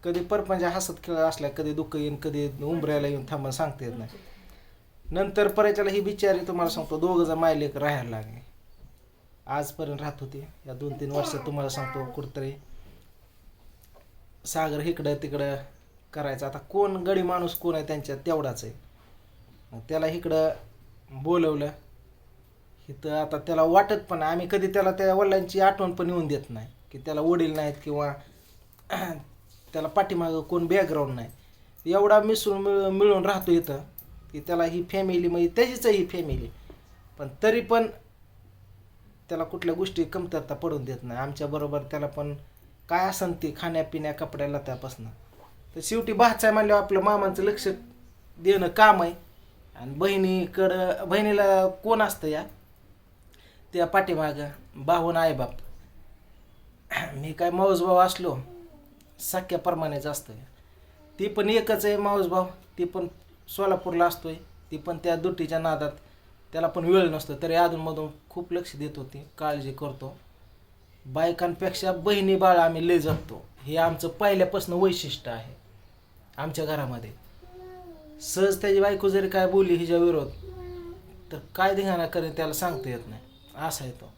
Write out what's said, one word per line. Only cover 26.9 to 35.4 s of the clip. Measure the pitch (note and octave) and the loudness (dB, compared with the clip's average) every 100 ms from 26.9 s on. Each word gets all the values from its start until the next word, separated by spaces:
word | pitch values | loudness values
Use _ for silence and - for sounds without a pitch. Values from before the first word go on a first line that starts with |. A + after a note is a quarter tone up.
की | C3+ | -14
त्याला | C#3+ D3+ | -6 0
वडील | D#3+ F3 D#3+ | 2 4 2
नाहीत | D#3 D3 C#3+ | 0 -4 -6
किंवा | - D3 D3 C3+ - - - - - - - | -6 -4 -4 -6 -14 -20 -20 -20 -20 -20 -8
<clears throat> | F#3 F#3 D#3 - - - - - | -6 -6 -8 -14 -20 -20 -20 -12
त्याला | D#3+ D3+ | -8 -2
पाठीमागं | G3+ G3 F3 E3 D#3+ | 0 0 0 -2 -4
कोण | D3+ F3 E3+ | -2 -2 2
बॅकग्राऊंड | F#3+ F3+ D3+ C#3 | 2 2 0 -2
नाही. | B2 A2+ - - - - - E3 | -4 -10 -16 -20 -20 -20 -12 0
एवढा | F#3+ G3+ G#3+ | 4 8 6
मिसळून | G#3+ A3 G#3 G3 | 6 0 0 0
मिळ-, | G3 G3 G3 | 2 2 2
मिळून | F#3+ G#3 G3 F#3 | 4 6 6 4
राहतो | F#3+ F#3 | 0 4
इथं, | E3+ E3 C#3 - - - - - | 2 2 -8 -10 -20 -20 -20 -16
की | D3+ | -14
त्याला | D3 E3+ | -4 0
ही | E3 E3+ | 0 -2
फॅमिली | F3+ G3 F#3+ F3+ F3 | -4 -2 0 2 2
म्हणजे | F3 | 2